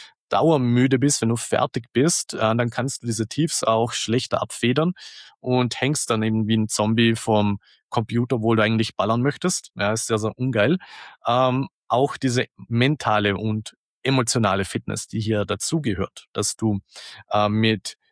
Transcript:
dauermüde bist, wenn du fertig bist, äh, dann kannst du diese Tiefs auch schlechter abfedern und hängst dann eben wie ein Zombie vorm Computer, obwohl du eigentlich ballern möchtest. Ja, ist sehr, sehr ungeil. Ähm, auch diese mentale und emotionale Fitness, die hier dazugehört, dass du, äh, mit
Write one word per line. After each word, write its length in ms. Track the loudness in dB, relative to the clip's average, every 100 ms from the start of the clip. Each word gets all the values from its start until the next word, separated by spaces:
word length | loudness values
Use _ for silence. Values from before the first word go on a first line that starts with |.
| -20 _ _
dauermüde 680 | 2 4 4 4 4 4 4
bist, 240 | 2 2
wenn 80 | 0
du 60 | 0
fertig 520 | 0 -2 0 -4 -4
bist, 420 | 0 2 0 -4
äh, 40 | -2
dann 320 | 0 0 0
kannst 340 | -2 -6 -6
du 40 | -6
diese 200 | -4 -4
Tiefs 360 | -2 -2 0
auch 280 | 0 2 0
schlechter 500 | -2 -2 -2 0 -4
abfedern 520 | -4 -2 0 2 0 -2 -12 -20 -20 _
und 400 | -2 0 0 -2
hängst 280 | -2 -2 -2
dann 140 | 0
eben 240 | 0 0 0
wie 100 | 0
ein 120 | 0
Zombie 460 | 0 0 4 2 2
vorm 440 | 2 2 2 -2 -8 _ _
Computer, 480 | -4 -2 -2 0 0
obwohl 180 | 2 4
du 80 |
eigentlich 320 | 4 2 -2 -2
ballern 260 | -2 0
möchtest. 500 | 0 -2 -4 -4 -8 -6
Ja, 160 | -2
ist 160 | -2 -2
sehr, 100 | -2
sehr 180 | -2 -4
ungeil. 400 | -2 2 2 2 -2 -20 -20 -10 -2
Ähm, 400 | 2 2 0 -4 _ _
auch 260 | 0 0 0
diese 300 | -2 0 -2 _ -4
mentale 640 | 0 2 2 0 2 2 0
und 400 | -2 -4 -6 _ _ _
emotionale 600 | 0 0 2 2 2 2
Fitness, 440 | -2 -4 -6 -8 -6
die 120 | -6
hier 260 | -2 -2 -2
dazugehört, 840 | -4 -2 -2 -2 -4 -6 -8 -12
dass 240 | -6 -4 -2
du, 240 | 0 -2 -4 -20 -20 -20 -4
äh, 180 | 0 2
mit 480 | 2 2 0 -4 -16 _